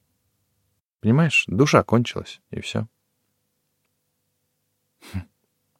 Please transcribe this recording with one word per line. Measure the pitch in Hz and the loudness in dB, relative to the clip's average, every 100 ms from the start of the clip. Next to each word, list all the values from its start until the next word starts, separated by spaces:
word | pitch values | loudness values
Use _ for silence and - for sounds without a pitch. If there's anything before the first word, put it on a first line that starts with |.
| _ _ _ _ _ _ _ _ _ _ | _ _ _ _ _ _ _ _ _ _
Понимаешь, | 107 131 165 - - | 0 2 2 0 -2
душа | 95 147 135 | 0 4 4
кончилась, | - 117 120 - - - - | 4 0 0 -6 -14 -20 -16
и | - | -14
всё. | - 110 110 _ _ _ _ _ _ _ _ _ _ _ _ _ _ _ _ _ _ _ _ _ - | -8 -8 -8 _ _ _ _ _ _ _ _ _ _ _ _ _ _ _ _ _ _ _ _ _ -14
Хм. | 95 87 _ _ _ _ | -12 -14 _ _ _ _